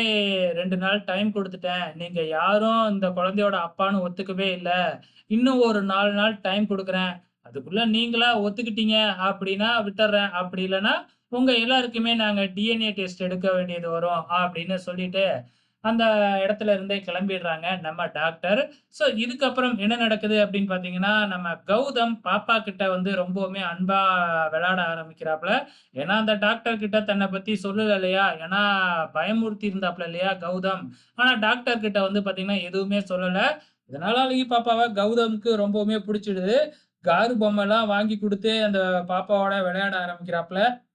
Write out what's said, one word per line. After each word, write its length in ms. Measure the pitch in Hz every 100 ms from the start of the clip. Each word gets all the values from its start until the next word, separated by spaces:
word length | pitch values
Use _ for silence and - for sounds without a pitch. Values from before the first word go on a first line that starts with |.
| 226 214 202 190 180
ரெண்டு 240 | 170 185 185
நாள் 280 | 190 208
டைம் 280 | 196 185 214
கொடுத்துட்டேன். 640 | 202 190 180 180 180 165
நீங்க 280 | 160 175 175
யாரும் 680 | 160 156 180 208 220 226 220
இந்த 180 | 202 185
குழந்தையோட 480 | 180 185 202 202 190
அப்பான்னு 460 | 170 - 196 196
ஒத்துக்கவே 500 | 180 175 196 185 196
இல்ல. 480 | 180 180 180 170 135 - _ -
இன்னும் 340 | 220 254 254
ஒரு 220 | 233 208
நாலு 300 | 196 190 208
நாள் 260 | 202 214 214
டைம் 220 | 190 196
கொடுக்குறேன். 580 | 214 196 190 185 185 175 _ _
அதுக்குள்ள 400 | 120 131 131 202
நீங்களா 560 | 233 220 233 233 240 226
ஒத்துக்கிட்டீங்க 760 | 202 202 233 220 220 220 214 180
அப்படின்னா 480 | 190 196 190 196 220 240
விட்டுறேன். 460 | 208 202 214 202 202
அப்படி 360 | 180 180 185 185
இல்லைன்னா 260 | 190 214 320 - _ -
உங்க 260 | 240 254
எல்லாருக்குமே 600 | 240 233 262 247 233 226
நாங்க 300 | 233 214 202
டி 220 | 196 190 220
என் 140 | 226
ஏ 100 | 220
டெஸ்ட் 320 | 208 185 -
எடுக்க 300 | 180 185 190
வேண்டியது 380 | 180 180 175 170
வரும்" 400 | 165 175 170 165
அப்படின்னு 440 | 175 180 170 170
சொல்லிட்டு 680 | 185 185 180 180 190 190 131 123 _ _ _
அந்த 240 | 220 226 226 214 202 196 196
இடத்துல 260 | 208 214
இருந்தே 300 | 196 196 196 190
கிளம்பிடுறாங்க 760 | 175 196 185 170 160 170 185
நம்ம 260 | 160 165 165
டாக்டர். 680 | 147 160 165 180 220 294 - _
So, 200 | - 294
இதுக்கப்புறம் 720 | 220 240 247 254 254 247 233
என்ன 180 | 208 240
நடக்குது 500 | 226 214 214 214 202
அப்படின்னு 220 | 196 196
பாத்தீங்கன்னா, 580 | 185 180 180 196 214 202
நம்ம 260 | 185 175
கௌதம் 680 | 165 - 214 277 240 233 226
பாப்பா 380 | 175 202 208 226
கிட்ட 260 | 214 185 196
வந்து 240 | 185 185
ரொம்பவுமே 500 | 190 180 185 190 190
அன்பா 380 | 180 170 185 196 190 185 170 165 160
விளையாட 320 | 160 175 185
ஆரம்பிக்கிறாப்புல. 840 | 165 165 160 160 160 156 175 247 285 - _
ஏன்னா, 140 | 127 156
அந்த 260 | 214 214
டாக்டர் 440 | 208 208 233 233 226
கிட்ட 240 | 208 214
தன்னை 240 | 208 196 196
பத்தி 320 | 190 196 208
சொல்லல 320 | 196 202 214
இல்லையா? 380 | 196 185 190 196
ஏன்னா, 280 | 160 165 196 202 196 185 170 156
பயமுறுத்தி 500 | 156 180 226 226 208
இருந்தாப்புல 400 | 208 190 185 175
இல்லையா 280 | 170 170 190
கௌதம்? 560 | 185 175 185 190 185 131 - _
ஆனா, 180 | - 254
டாக்டர் 480 | 240 214 247 240 233
கிட்ட 220 | 214 202
வந்து 180 | 190 208
பாத்தீங்கன்னா, 420 | 196 185 190 202
எதுவுமே 360 | 175 190 196 202
சொல்லல. 440 | 185 180 185 185 254 302 - _ -
இதனால 220 | 135 185
அழகி 320 | 240 262 254 247
பாப்பாவை 360 | 240 233 226 240
கௌதமுக்கு 560 | 202 208 233 226 214 233 220
ரொம்பவுமே 420 | 202 208 208 240
பிடிச்சிடுது. 580 | 202 214 208 185 190 254 302 - _ _
காரு 360 | 175 170 233 233
பொம்மைலாம் 460 | 214 208 202 220 214
வாங்கி 320 | 202 214 214
கொடுத்து 460 | 208 196 220 220
அந்த 400 | 214 196 185 180 175
பாப்பாவோட 540 | 185 190 202 196 196
விளையாட 340 | 185 185 196 190
ஆரம்பிக்கிறாப்புல. 640 | 175 175 175 170 165 185 233 247 _